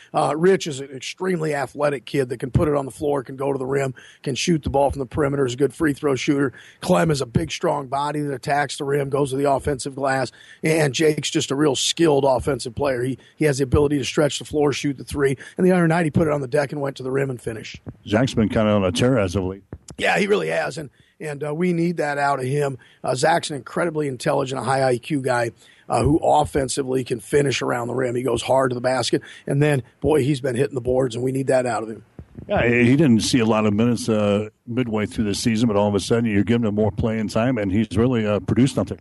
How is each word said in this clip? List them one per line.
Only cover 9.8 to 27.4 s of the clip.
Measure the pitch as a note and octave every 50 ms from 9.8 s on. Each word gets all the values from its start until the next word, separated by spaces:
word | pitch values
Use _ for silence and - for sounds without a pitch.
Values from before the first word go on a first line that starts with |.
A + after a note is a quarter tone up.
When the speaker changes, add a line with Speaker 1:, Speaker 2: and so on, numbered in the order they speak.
| - C#3+ C3+
Speaker 1:
glass, | C3+ C3+ C3+ C3+ C3+ C3 A#2+ - - - - - - -
and | D#3+ D#3 D#3+ D3+ C#3+ A#2+
Jake's | - D#3+ D3+ D#3 D3 C3+ -
just | - D#3+ C3+ -
a | C#3
real | C#3 D3+ D3+ B2+ -
skilled | - - - - E3+ D#3+ C#3+ C#3 C3
offensive | C#3 C3 A#2+ - D#3 C#3 A#2+ - B2+ A2
player. | - C#3+ C#3+ C3 A#2+ B2
He, | C3 C3 - - - _ _
he | D#3
has | D3+ C#3 B2
the | C#3+
ability | B2 A#2+ D#3 D3 C#3+ D3 D3
to | A#2+
stretch | - - - D3+ C#3+ - -
the | B2+
floor, | - - D3+ D3 D3 C3
shoot | - - D3 C#3 B2
the | B2
three, | - - C#3+ C#3+ C3+ C#3+ - - - -
and | - F#3
the | F3+
other | F#3 F3+ E3+ E3
night | E3 F3 E3+
he | F3+
put | - - E3+ D3+
it | D3
on | D3
the | C#3 A#2+
deck | A#2 D3 C#3+ C3+ -
and | D3
went | C#3 C3+ C3 -
to | B2+
the | C3
rim | C3 C#3 C#3 C3+
and | B2+ A#2+
finished. | - A#2+ A2+ A2 - - - - _ - - - _
Speaker 2:
Jack's | - G2 A2 C3 C3 -
been | A#2 A2 G2
kinda | - A#2 A2 G#2+
on | G#2 G#2 F#2+
a | F2+
tear | - - B2 B2 C3+ A#2+
as | G2+ F#2 F2 G2+
of | F#2
late. | F#2 F#2+ G2 - _ - - _ - - -
Speaker 1:
Yeah, | - F#3+ F#3 F3
he | G3 G3
really | G#3 F#3+ E3 D#3+
has, | E3 E3 D#3 D3 - D#3+
and, | D#3 B2+ _ _ _ _ _ _
and, | - D#3 D3 C#3
uh, | D3 D3 D3+
we | D#3 F3+ F3+
need | F3 E3 E3+ E3+ F3 E3
that | D#3 D3 C#3+ C#3+
out | C#3 C#3+ C#3+ C3+
of | B2+
him. | B2+ C#3 D3 C#3+ C#3 C3 B2 - _ _ _
Uh, | - - C3
Zach's | B2+ C#3+ D#3 E3+ E3+ - -
an | D#3
incredibly | C3+ A#2+ - - F3 E3 F3 D#3 D#3 D3+ C#3
intelligent, | C3 A#2+ - D#3+ C#3+ C#3+ C#3 B2+ C3+ C3
a | A#2
high | B2 C3+ C3+ C3+
I | C3 B2+ A#2
Q | - - D3+ C#3
guy, | B2+ C#3 B2 A#2+ A#2+ A#2 - _ _ - - _ _ -
uh, | - A#2+ A2
who | C#3 D3 E3+
offensively | - B2 C3+ D3+ D3+ - - D#3 C3+ B2 - - C#3 B2+ B2+ C3 B2
can | - C3 A2+
finish | - - - C#3+